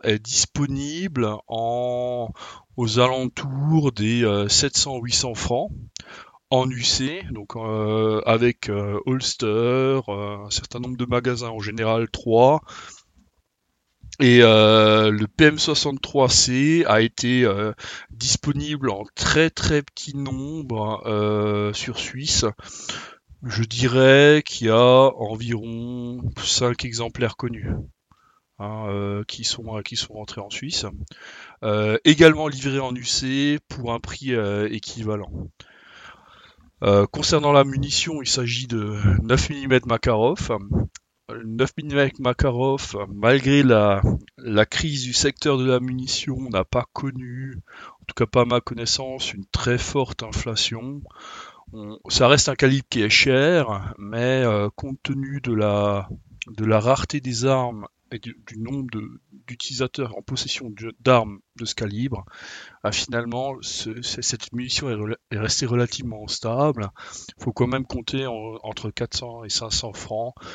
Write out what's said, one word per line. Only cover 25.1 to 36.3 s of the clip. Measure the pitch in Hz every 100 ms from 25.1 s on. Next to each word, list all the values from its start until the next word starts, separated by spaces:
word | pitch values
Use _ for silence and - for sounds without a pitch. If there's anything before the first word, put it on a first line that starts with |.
| 120 107 110 117 113 117 113 120 123 120 123 120 -
cinq | - - 123 123
exemplaires | 127 113 117 - 120 -
connus, | 123 113 117 - - _ _ _ _ _ _ -
hein, | 104 107 107
euh, | 101 101 101 107
qui | -
sont, | 110 - 113 110
euh, |
qui | - 113
sont | -
rentrés | 107 107 -
en | 101
Suisse. | - 143 - 107 - - - - - - -
Euh, | 110 104 107 113
également | 143 151 165 151 156
livrés | 135 139 135
en | 131
U | 123
C | 120 - 131 135 143 147 -
pour | - 120
un | 117
prix, | - - 131
euh, | 120 101 104 107
équivalent. | 113 - 117 107 104 95 - 85 - - _ - - - - _